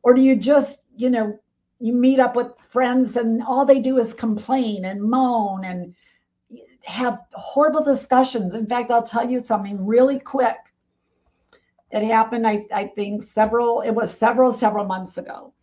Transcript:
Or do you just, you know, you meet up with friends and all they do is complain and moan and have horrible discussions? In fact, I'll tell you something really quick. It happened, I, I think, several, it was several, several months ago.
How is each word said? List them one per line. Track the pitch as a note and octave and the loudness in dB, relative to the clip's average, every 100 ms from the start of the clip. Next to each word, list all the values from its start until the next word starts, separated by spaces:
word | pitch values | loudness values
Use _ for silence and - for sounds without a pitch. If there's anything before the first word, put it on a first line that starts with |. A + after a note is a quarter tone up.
Or | A#3+ | 6
do | B3+ | 6
you | C4+ A#3 | 6 4
just, | G3+ C#4+ C#4 - _ G#3 | 4 2 2 -10 _ -4
you | B3+ | -2
know, | A#3+ G#3+ G#3 _ _ _ _ | 0 -2 -6 _ _ _ _
you | A3+ | -4
meet | B3 B3+ C4+ | 2 4 4
up | B3+ B3 | 2 0
with | A#3+ - | -6 -10
friends | _ B3 B3+ B3+ B3 A#3+ | _ -2 0 0 0 -2
and | A3+ A3+ | -2 -2
all | - B3+ | -2 0
they | C#4 C4 | 4 4
do | C4 C4 | 4 0
is | A3+ | -2
complain | - A3+ G#3 - C4 A3+ G3+ | -4 -4 -4 -2 -2 -2 -4
and | F#3 G3+ | -6 -4
moan | G#3+ B3+ B3+ A#3 G3+ F#3+ | -2 0 0 0 -2 -6
and | F#3 F3+ F3+ _ _ _ _ _ _ A#3+ - _ | -8 -10 -12 _ _ _ _ _ _ -20 -20 _
have | - G3 B3 - _ | -14 -6 -4 -6 _
horrible | - - C#4 D4+ D4+ | -18 -6 0 2 2
discussions? | C#4+ C4 - B3+ C4 A#3+ F#3 | 0 -2 2 2 2 -2 -6
In | G#3+ A3 | -6 -4
fact, | B3 A#3 | -4 0
I'll | A#3 | 0
tell | A#3 A#3 A#3+ | 0 -4 -2
you | B3+ | -4
something | A#3 G#3 G3 G3+ | -2 -4 -4 -8
really | F#3+ A#3 C4 C#4 | 0 4 4 2
quick. | - C4+ A#3+ - _ _ _ _ _ _ _ _ _ _ _ _ _ | -6 -2 -2 -2 _ _ _ _ _ _ _ _ _ _ _ _ _
It | G#3+ | -4
happened, | G#3+ A3 A3+ A#3+ A3+ | 0 2 2 0 0
I, | G#3 - | -2 -4
I | G3 G3+ | -6 -6
think, | - G3+ G#3 | -8 -6 -8
several, | - G#3+ G#3+ A#3 A#3+ A#3 | -6 0 2 2 0 0
it | A3 | -2
was | A3 G#3+ - | -2 -4 0
several, | A3 A#3+ B3+ | 0 4 2
several | A3 A3 G#3 | 2 -2 -2
months | G3 F#3 F#3 - | -4 -6 -8 -14
ago. | F3 - - _ | -14 -16 -18 _